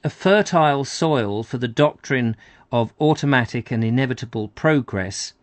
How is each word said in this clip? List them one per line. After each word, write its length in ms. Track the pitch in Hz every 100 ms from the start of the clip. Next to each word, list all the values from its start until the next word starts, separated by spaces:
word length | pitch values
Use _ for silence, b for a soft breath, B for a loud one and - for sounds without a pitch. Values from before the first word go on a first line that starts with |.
a 80 | 147
fertile 720 | - 185 208 202 175 151 139
soil 600 | 131 - 165 143 104 104
for 140 | 117 127
the 100 | 120
doctrine 680 | 113 147 - - 135 117 110 b b b
of 200 | 120 113 _
automatic 720 | 156 151 143 131 113 120 -
and 140 | 110
inevitable 640 | 113 120 131 127 117 117 107
progress 880 | - 160 151 120 98 95 95 - _